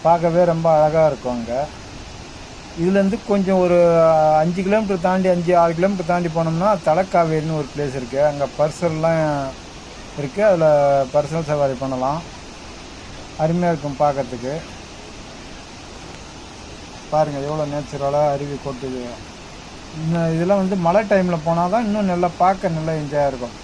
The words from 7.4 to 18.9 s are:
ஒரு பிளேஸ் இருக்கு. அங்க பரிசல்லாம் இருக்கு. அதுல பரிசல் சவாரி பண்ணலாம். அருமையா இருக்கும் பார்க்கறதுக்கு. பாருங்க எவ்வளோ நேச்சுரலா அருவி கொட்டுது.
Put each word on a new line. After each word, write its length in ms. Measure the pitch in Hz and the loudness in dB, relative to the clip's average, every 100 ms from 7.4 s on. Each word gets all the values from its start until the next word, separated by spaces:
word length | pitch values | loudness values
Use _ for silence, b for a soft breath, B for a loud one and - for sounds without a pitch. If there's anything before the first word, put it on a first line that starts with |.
| 156 156 | -2 -4
ஒரு 80 | 143 | -4
பிளேஸ் 220 | 143 143 135 | -4 -4 -4
இருக்கு. 200 | 123 135 147 | -4 0 2
அங்க 180 | 143 139 - | 2 -4 0
பரிசல்லாம் 640 | 151 - 170 156 160 160 156 143 135 135 - - - - - - | -2 0 -2 0 0 2 0 -2 -4 -10 -18 -18 -18 -18 -14 -8
இருக்கு. 260 | 139 196 214 | -6 2 2
அதுல 160 | 175 160 147 143 139 127 | 6 6 6 6 4 2
பரிசல் 340 | 147 143 160 147 | 0 0 -4 -2
சவாரி 260 | 147 139 127 | 0 0 0
பண்ணலாம். 360 | 135 131 127 156 - - - - - - - - - - - - | -4 -2 -2 -2 -8 -16 -18 -18 -18 -18 -18 -18 -16 -16 -14 -2
அருமையா 280 | 160 170 175 | 0 2 0
இருக்கும் 280 | 160 143 135 | 0 -4 0
பார்க்கறதுக்கு. 520 | 147 139 123 123 123 156 156 - - - - - - - - - - - - - - - - - - - - - - - - | 0 0 -4 -6 -6 -8 -10 -16 -18 -18 -18 -18 -18 -18 -16 -18 -18 -18 -18 -16 -16 -16 -16 -18 -18 -18 -18 -18 -18 -18 -4
பாருங்க 260 | 151 151 143 139 | 0 0 -2 -4
எவ்வளோ 240 | 156 147 | -4 -4
நேச்சுரலா 540 | 147 135 143 139 147 147 | -6 -8 -4 0 2 2
அருவி 240 | 139 143 135 143 | 0 -6 -8 -8
கொட்டுது. 360 | 127 131 | -8 -8